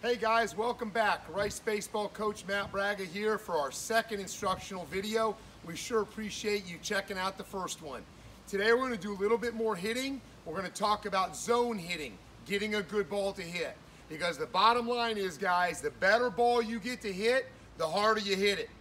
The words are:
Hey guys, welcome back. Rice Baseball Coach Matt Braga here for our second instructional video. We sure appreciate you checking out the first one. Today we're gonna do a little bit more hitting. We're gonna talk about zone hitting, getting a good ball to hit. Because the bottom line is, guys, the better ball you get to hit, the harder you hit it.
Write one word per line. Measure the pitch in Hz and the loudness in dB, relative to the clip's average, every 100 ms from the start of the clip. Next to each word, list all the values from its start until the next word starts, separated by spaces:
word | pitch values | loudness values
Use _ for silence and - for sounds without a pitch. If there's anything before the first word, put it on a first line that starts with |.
Hey | 233 240 | 0 0
guys, | 220 226 220 160 | 4 4 2 0
welcome | 233 240 226 | -2 -2 -2
back. | 208 208 170 - | 2 2 2 -2
Rice | 180 208 - | -4 -2 -2
Baseball | - 208 - 214 208 | -2 -2 -2 -2 -4
Coach | - 214 208 180 | -2 -4 -4 -4
Matt | 202 196 | -4 -2
Braga | 196 202 208 | -2 -2 -2
here | 190 190 214 208 | -6 -2 0 0
for | 214 165 | 0 0
our | 139 | 0
second | - - 226 220 202 | -4 0 0 2 -6
instructional | 190 - 196 185 - 185 156 | -6 -4 -2 -2 -4 -8 -6
video. | 185 208 226 220 196 - - 165 | -4 -2 0 0 -2 -12 -16 -12
We | 165 | -10
sure | - 226 | 0 0
appreciate | 208 - 214 - 214 208 180 | 0 -6 -8 -4 -2 -2 -4
you | 165 | -10
checking | 170 202 196 190 | -2 -2 -2 -4
out | 190 190 | -4 -4
the | |
first | 190 196 180 - | -8 -6 -6 -6
one. | 156 123 - - - - - | -10 -10 -12 -20 -20 -20 -4
Today | 196 214 | 0 4
we're | 233 | 4
gonna | 262 226 | 4 -2
do | 208 | -4
a | 196 | -2
little | 208 226 | 2 2
bit | 240 226 | 0 0
more | 220 190 | -2 0
hitting. | 202 240 269 269 - - - | -2 -2 -2 -6 -10 -16 -8
We're | 160 | -6
gonna | 185 | -6
talk | - 208 202 202 | -2 0 2 0
about | 190 180 156 | 0 0 -4
zone | 190 240 240 220 | 0 2 2 -2
hitting, | 170 170 135 98 - - - | -4 -6 -6 -10 -20 -18 -4
getting | 202 208 208 | -2 0 0
a | |
good | 196 208 175 | 0 -2 0
ball | 202 196 | 0 -2
to | 196 | -2
hit. | 170 175 143 107 - - - | -8 -4 -4 -6 -18 -20 -14
Because | 156 175 160 | -2 -2 -2
the | - | 0
bottom | 180 214 240 233 | 6 6 6 2
line | 240 233 214 | 0 0 0
is, | 190 156 | -2 -2
guys, | 190 175 175 156 | 2 4 2 0
the | 147 | -4
better | - 190 220 247 | 2 6 6 4
ball | 190 240 240 | 4 4 4
you | 220 226 | 2 -2
get | 220 247 | -4 -6
to | 214 | -6
hit, | 185 220 262 247 - - - | 0 2 2 0 -14 -20 -4
the | 160 | 0
harder | 175 214 220 | 4 4 4
you | 202 190 | 2 2
hit | 202 190 | 4 2
it. | 151 - | -4 -12